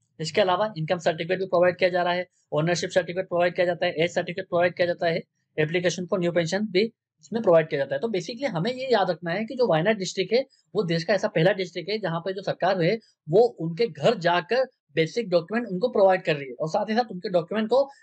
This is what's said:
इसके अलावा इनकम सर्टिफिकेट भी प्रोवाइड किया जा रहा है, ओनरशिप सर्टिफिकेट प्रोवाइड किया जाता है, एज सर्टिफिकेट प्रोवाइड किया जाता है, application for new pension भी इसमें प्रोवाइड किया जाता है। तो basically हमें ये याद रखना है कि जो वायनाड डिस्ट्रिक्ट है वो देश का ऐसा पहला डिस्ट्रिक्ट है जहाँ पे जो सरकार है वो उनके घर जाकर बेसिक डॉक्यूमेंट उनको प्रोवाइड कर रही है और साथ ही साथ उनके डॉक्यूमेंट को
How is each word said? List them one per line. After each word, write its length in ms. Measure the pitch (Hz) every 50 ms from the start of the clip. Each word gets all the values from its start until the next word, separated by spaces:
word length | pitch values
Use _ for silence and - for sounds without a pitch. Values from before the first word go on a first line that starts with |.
| _ _ _ -
इसके 200 | 160 160 - -
अलावा 340 | 208 185 180 180 214 214 214 160
इनकम 200 | 156 151 185 175
सर्टिफिकेट 400 | 160 180 165 165 170 165 185 180
भी 80 | 190
प्रोवाइड 320 | 185 - 175 175 180 175 175
किया 120 | 185 180
जा 120 | 175 180 175
रहा 100 | 180 175
है, 140 | 180 180 - _ _ _ - -
ओनरशिप 380 | 147 156 170 175 165 - 180
सर्टिफिकेट 340 | - 190 175 170 170 180 185
प्रोवाइड 300 | - 175 170 175 180 175
किया 120 | 185 180
जाता 200 | 175 175 165 185
है, 60 | 180 -
एज 220 | - 165 175 -
सर्टिफिकेट 300 | 185 175 185 175 196 190
प्रोवाइड 300 | - - 170 175 180 175
किया 120 | - 180
जाता 220 | 170 170 165 180 170
है, 120 | 165 180 - _ _ _ _ _ - -
application 420 | 156 156 165 180 175 180 165 - 180
for 200 | 175 208 190 175
new 100 | 175 165
pension 240 | 175 170 165 185 196 214 214
भी 100 | 175 180 214 233 - _ _ _ _ _
इसमें 220 | _ - 202 233 226
प्रोवाइड 260 | 202 170 165 160 160
किया 100 | 156 139
जाता 160 | 139 135 -
है। 60 | 190
तो 80 | - 233
basically 360 | 214 185 170 - 247 233 285
हमें 300 | 262 214 165 165 226 254
ये 140 | 254 262 269 240
याद 180 | 208 190 175
रखना 220 | 175 160 175 170 165
है 120 | 196 220
कि 100 | 220 277
जो 140 | 247 254 214
वायनाड 300 | 165 156 160 208 220 190
डिस्ट्रिक्ट 340 | 185 175 - 196 185 170 214
है 140 | 247 269 _ _ _ _ _ -
वो 80 | 190 220
देश 220 | 160 165 165 165
का 100 | - 214
ऐसा 140 | 190 202 208
पहला 240 | - 170 160 185 208
डिस्ट्रिक्ट 380 | 190 185 170 - 185 165 175
है 80 | 208 226
जहाँ 220 | 208 170 160 170
पे 120 | 170 196 190
जो 100 | 196 190
सरकार 400 | - 135 - - 175 202 190 160
है 160 | 170 214 226 _ _ _ _ - 156
वो 120 | 151 202
उनके 460 | 240 233 - - 170 165 170 160 233
घर 280 | 233 156 131 139 196 240
जाकर 500 | 190 165 170 175 175 175 - 226 254 262 254 _ _ _ _ -
बेसिक 340 | 165 165 160 - 233 233 185
डॉक्यूमेंट 400 | 170 175 165 165 202 233 247 208
उनको 200 | 185 180 208 254
प्रोवाइड 340 | - 226 196 190 190 180 185
कर 140 | 180 156
रही 120 | 143 139 135
है 60 | 120 -
और 80 | 151 160
साथ 220 | 160 208 208 202
ही 40 | 220
साथ 180 | 226 247 233 196
उनके 180 | 180 - 214
डॉक्यूमेंट 400 | 180 175 165 - 196 214 220 214
को 180 | 240 262 277 277 - _